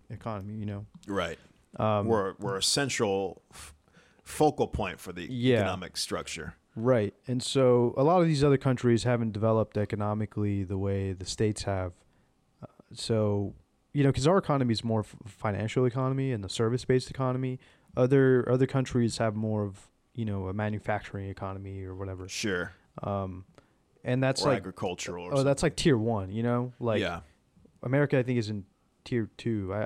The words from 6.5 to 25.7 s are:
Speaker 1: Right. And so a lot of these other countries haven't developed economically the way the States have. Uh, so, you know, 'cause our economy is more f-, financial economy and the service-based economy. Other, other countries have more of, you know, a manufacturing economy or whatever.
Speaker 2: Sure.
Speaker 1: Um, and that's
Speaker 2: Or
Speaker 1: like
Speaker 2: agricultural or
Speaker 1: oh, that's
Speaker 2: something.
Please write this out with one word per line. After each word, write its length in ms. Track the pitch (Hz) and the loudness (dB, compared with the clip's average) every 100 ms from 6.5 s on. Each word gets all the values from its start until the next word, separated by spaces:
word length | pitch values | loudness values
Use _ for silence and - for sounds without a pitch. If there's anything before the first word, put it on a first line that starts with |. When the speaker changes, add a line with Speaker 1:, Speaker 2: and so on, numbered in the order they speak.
| - _ 117 | -16 _ -2
Speaker 1:
Right. 380 | 117 123 101 - - | 2 2 0 -4 -6
And 160 | 123 | -6
so 500 | - 139 127 120 120 - | -2 4 6 6 4 2
a 60 | |
lot 180 | 143 180 | 4 4
of 60 | 165 | 4
these 160 | 147 | 4
other 140 | 147 135 | 4 4
countries 460 | 139 123 123 117 | 2 2 4 4
haven't 300 | 123 120 113 | 2 0 -2
developed 440 | 101 110 110 104 107 | 0 2 2 2 -2
economically 840 | 101 104 104 104 107 - 104 101 | -2 -2 -2 -2 -4 -2 -2 0
the 140 | 92 98 | -2 -2
way 360 | 98 98 98 | -2 0 -2
the 120 | 92 92 | -4 -8
States 380 | - 107 104 | -2 0 0
have. 300 | - 98 92 - _ _ _ _ _ _ | -4 -4 -4 -10 _ _ _ _ _ _
Uh, 40 | - - _ | -20 -20 _
so, 600 | 120 - 110 104 101 98 - _ _ _ | -10 -2 2 2 0 -2 -8 _ _ _
you 100 | 147 | 2
know, 80 | 139 | 4
'cause 120 | 127 139 | 4 4
our 100 | 190 | 4
economy 340 | - 139 123 | 2 2 2
is 120 | 110 | 0
more 180 | 117 110 | 0 -2
f-, 140 | 104 - 107 | -2 -10 -20
financial 580 | - 110 101 107 131 127 | -6 -4 -2 0 2 2
economy 460 | 123 131 135 135 | 2 -2 -2 -2
and 120 | 117 | -4
the 60 | 95 | -4
service-based 600 | - 113 120 - 131 - | -2 0 0 2 0 0
economy. 500 | - 131 127 131 127 - _ _ - | -4 -2 -2 -4 -6 -12 _ _ 0
Other, 520 | 127 135 135 127 117 | 4 6 8 6 4
other 160 | 127 131 | 2 2
countries 500 | 139 127 127 117 - | 2 0 2 2 2
have 180 | 113 107 | -2 0
more 280 | 110 107 | -2 -2
of, 260 | 104 98 - _ _ - | -2 -6 -20 _ _ -6
you 80 | 110 | -4
know, 220 | 98 92 | -4 -4
a 60 | |
manufacturing 720 | 101 107 107 - 104 - 101 98 | -4 -4 -4 -4 -4 -6 -8 -8
economy 540 | 95 98 98 98 98 | -8 -10 -8 -10 -10
or 100 | 95 | -10
whatever. 340 | 92 98 92 92 | -8 -8 -8 -10
Speaker 2:
Sure. 420 | - 110 90 87 - _ - | -6 -2 0 -2 -8 _ -10
Speaker 1:
Um, 400 | 104 101 95 92 - - _ _ _ _ - | -4 -4 -4 -10 -16 -20 _ _ _ _ -4
and 180 | 127 | 0
that's 200 | 131 135 | 0 2
Speaker 2:
Or 60 | 147 | 2
Speaker 1:
like 80 | 123 | 0
Speaker 2:
agricultural 640 | 92 - 101 90 - 87 87 | -2 -6 -6 -4 -8 -8 -2
or 80 | 143 | 2
Speaker 1:
oh, 80 | |
that's 180 | 135 139 | 2 2
Speaker 2:
something. 100 | 165 | 0